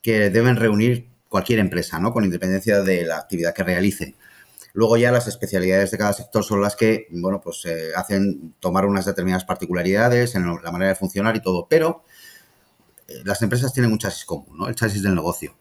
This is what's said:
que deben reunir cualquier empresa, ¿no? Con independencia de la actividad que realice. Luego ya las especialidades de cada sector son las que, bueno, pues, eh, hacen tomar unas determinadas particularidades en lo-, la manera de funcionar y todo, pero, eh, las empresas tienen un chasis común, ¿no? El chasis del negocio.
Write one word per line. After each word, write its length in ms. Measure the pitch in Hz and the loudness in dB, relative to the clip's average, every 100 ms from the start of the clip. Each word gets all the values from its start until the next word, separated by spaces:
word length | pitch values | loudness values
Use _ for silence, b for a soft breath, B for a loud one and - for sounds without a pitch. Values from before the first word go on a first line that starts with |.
que 280 | - 107 101 | 2 2 4
deben 260 | 107 123 | 4 4
reunir 520 | 113 110 104 117 123 - _ _ | 4 2 4 2 0 -6 _ _
cualquier 280 | 98 92 113 | -4 0 0
empresa, 420 | 95 87 82 80 | 2 -2 -4 -4
¿no? 140 | 104 | -2
Con 100 | 117 | 0
independencia 560 | 98 87 92 95 113 101 | 0 0 -2 -2 2 2
de 240 | 95 90 | 2 0
la 120 | 85 80 | -2 -6
actividad 380 | - 90 85 | -6 -4 -2
que 80 | - | -2
realice. 500 | 90 90 98 - 71 - B B B B B | -2 2 0 0 -10 -12 B B B B B
Luego 240 | 98 110 117 | 0 4 6
ya 140 | 123 | 4
las 160 | 123 117 | 2 0
especialidades 640 | - 98 98 92 95 95 | -6 -4 0 2 2 2
de 80 | 101 | 0
cada 160 | 104 | -2
sector 300 | 98 - 113 | -2 -2 -4
son 180 | 98 104 | 0 0
las 140 | 104 | 0
que, 320 | - 110 110 - | 2 2 2 -4
bueno, 320 | 85 92 98 | -6 -4 -4
pues, 240 | 85 - | -8 -10
eh, 240 | 85 82 80 | -8 -6 -4
hacen 580 | 87 90 98 98 71 80 _ | -6 -2 0 0 -2 -12 _
tomar 260 | 90 95 | -2 0
unas 200 | 101 98 | 0 0
determinadas 400 | 92 92 92 92 | -2 -2 -2 -2
particularidades 920 | - 92 85 90 87 101 120 120 123 | -4 -8 -4 -2 0 2 4 2 2
en 100 | 98 | 0
lo-, 160 | 87 85 | -2 -4
la 100 | 85 | -6
manera 180 | 90 95 | -2 0
de 60 | |
funcionar 400 | 95 95 101 107 | 0 -4 -2 -2
y 60 | 110 | -2
todo, 240 | 95 90 - | -2 -4 2
pero, 360 | 160 160 - B B B B B B B _ _ _ - | 2 2 -4 B B B B B B B _ _ _ -20
eh, 140 | - | -10
las 180 | 90 - | -6 -2
empresas 320 | 110 123 131 | 0 0 0
tienen 180 | 131 117 | 2 2
un 60 | 107 | 2
chasis 280 | 98 - | -2 -8
común, 320 | - 76 - 76 | -10 -10 -10 -10
¿no? 100 | 98 | -8
El 80 | |
chasis 260 | - 113 101 | -2 -2 2
del 140 | 98 | 2
negocio. 400 | 90 80 - 78 _ | 2 0 -4 -10 _